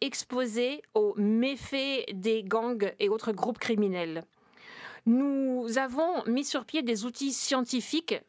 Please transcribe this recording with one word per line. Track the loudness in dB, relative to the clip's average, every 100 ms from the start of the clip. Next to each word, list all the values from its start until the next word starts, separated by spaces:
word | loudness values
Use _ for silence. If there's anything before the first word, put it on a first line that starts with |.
| -4
exposés | -4 -6 -2 -2 0 -2 -2 -2
aux | 2 2 2
méfaits | 2 4 2 -2 -4 -2 -2 -2 -4
des | -4 0 0
gangs | 2 0 0 0 -2 0
et | 0
autres | 0 -2
groupes | -2 -2 -2
criminels. | 0 2 2 0 -2 -4 -10 _ _ -20 -20 -18 -16 -4 4
Nous | 4 4 2 2 0 0 0
avons | 0 2 2 2 0
mis | 0 0
sur | -4
pied | -2 -2
des | 0 0
outils | -2 -4 -4
scientifiques | -2 0 0 2 -2 0 -2 -2 -6